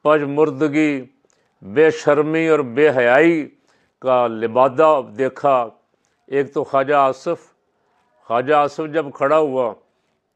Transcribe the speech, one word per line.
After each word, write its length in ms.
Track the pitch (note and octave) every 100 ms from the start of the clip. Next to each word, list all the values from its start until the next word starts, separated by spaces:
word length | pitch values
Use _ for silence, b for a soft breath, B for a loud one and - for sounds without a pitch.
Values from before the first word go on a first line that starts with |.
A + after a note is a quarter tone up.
| D3+
पजमुर्दगी, 880 | D3+ C#3+ C#3+ D3+ C3+ D#3 C#3+ D3+ C#3+ B2 _ _ _ _ _
बेशर्मी 840 | F#2+ G#2+ D#3+ D#3 - D3 D3+ D#3+ D#3+
और 120 | D3+
बेहयाई 800 | C3 A#2 D3+ C3 A#2+ B2+ E3 E3 C3 _ _ _ _ _
का 260 | B2+ B2+ A#2+
लिबादा 760 | A2+ A2+ A#2 C3 B2+ D#3+ D3+
देखा। 800 | A2+ G#2 C3+ C3 C#3+ C3 A2+ - _ _ _ _ -
एक 220 | C#3 C#3
तो 100 | D#3
ख्वाजा 360 | C3+ C3+ C3+ D3
आसिफ, 360 | C3+ C3 - E3+ _ _ _ _ _ _ _ _ -
ख्वाजा 320 | A#2 B2+ D3+
आसिफ 320 | C#3+ C#3+ D#3+
जब 200 | D3 C#3+
खड़ा 260 | - C#3 D3+
हुआ 380 | D#3 C3 A#2+ - _ _ _ _ _